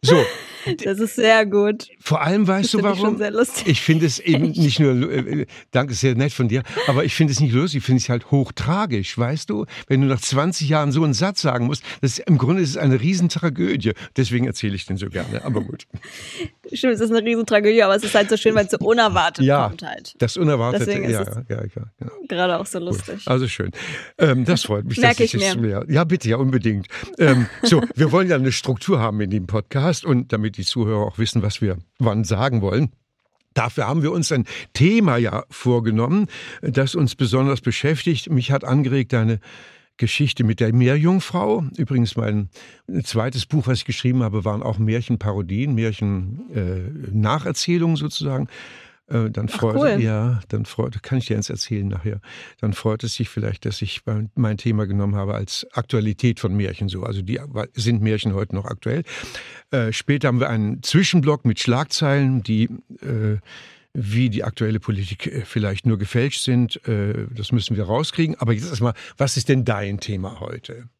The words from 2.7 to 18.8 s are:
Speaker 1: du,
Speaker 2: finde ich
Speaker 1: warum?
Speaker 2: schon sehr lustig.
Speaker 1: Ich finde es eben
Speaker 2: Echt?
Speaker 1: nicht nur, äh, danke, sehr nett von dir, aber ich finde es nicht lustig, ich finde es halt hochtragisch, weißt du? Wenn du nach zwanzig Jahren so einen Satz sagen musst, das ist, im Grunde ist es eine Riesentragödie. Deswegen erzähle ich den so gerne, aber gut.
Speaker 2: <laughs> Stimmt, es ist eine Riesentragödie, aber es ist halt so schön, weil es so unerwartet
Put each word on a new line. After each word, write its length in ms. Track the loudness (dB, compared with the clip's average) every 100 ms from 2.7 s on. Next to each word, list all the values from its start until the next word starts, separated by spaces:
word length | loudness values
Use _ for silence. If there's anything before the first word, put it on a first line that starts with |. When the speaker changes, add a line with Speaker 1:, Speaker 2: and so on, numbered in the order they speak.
Speaker 1:
du, 60 | 2
Speaker 2:
finde 140 | 2
ich 60 | 2
Speaker 1:
warum? 160 | 0
Speaker 2:
schon 40 | 0
sehr 120 | -2
lustig. 360 | 0 0 0 0
Speaker 1:
Ich 140 | 0
finde 260 | 4 2 2
es 120 | 0
eben 320 | 0 2 2
Speaker 2:
Echt? 80 | 2
Speaker 1:
nicht 200 | 2 4
nur, 320 | 4 4 2
äh, 360 | -2 -2 -4 -6 -10 -4
danke, 240 | -2 0
sehr 200 | 0 2
nett 180 | 2 0
von 160 | 0 0
dir, 140 | 0 -2 -4 0
aber 180 | 2
ich 100 | 2
finde 180 | 2 2
es 80 | 4
nicht 120 | 2
lustig, 260 | 2 2 -2
ich 60 |
finde 160 | 2 2
es 80 | 2
halt 220 | -4 2
hochtragisch, 840 | 2 2 -2 -2 0 0 -2 -4 -2
weißt 340 | -2 -2 -4
du? 160 | -6 -6 -10 0
Wenn 120 | 2
du 60 | 4
nach 140 | 2
zwanzig 480 | 0 0 0 0 0
Jahren 240 | 2 2
so 100 | 2
einen 120 | 2
Satz 280 | 2 0 0
sagen 240 | 0 0 0
musst, 160 | -2 -8 -2
das 180 | -2 -2
ist, 100 | 2
im 100 | 4
Grunde 240 | 4 2
ist 80 | 0
es 60 | 0
eine 240 | 2 2
Riesentragödie. 920 | 2 2 0 0 -2 0 0 0 0 -2 -6 -2
Deswegen 300 | 0 2 0
erzähle 280 | -2 -4
ich 120 | -6 -6
den 100 | -6
so 120 | -6
gerne, 360 | -6 -6 -6
aber 180 | -2 -4
gut. 240 | -4 -10 -14
Speaker 2:
<laughs> 800 | -16 -16 -18 -16 -12 -12 _ -14
Stimmt, 220 | -2 0
es 60 | 2
ist 100 | 2
eine 140 | 2
Riesentragödie, 580 | 2 0 2 4 4 6
aber 140 | 6 4
es 80 |
ist 100 | 2
halt 140 | 2 4
so 80 | 2
schön, 180 | 2
weil 120 | 2 2
es 40 |
so 80 |
unerwartet 680 | 0